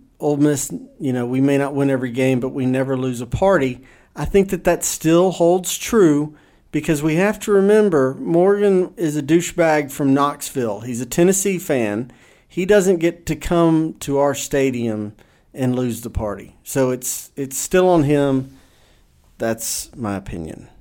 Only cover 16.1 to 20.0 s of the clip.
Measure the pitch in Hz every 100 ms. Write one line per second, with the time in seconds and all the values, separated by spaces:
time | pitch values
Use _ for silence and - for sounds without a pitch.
16.1 | - 107 98 - _ - 139 127 127 -
17.1 | - - - 135 - - 185 185 170 143
18.1 | 147 143 135 131 - _ _ _ _ _
19.1 | _ _ - 113 113 - - - -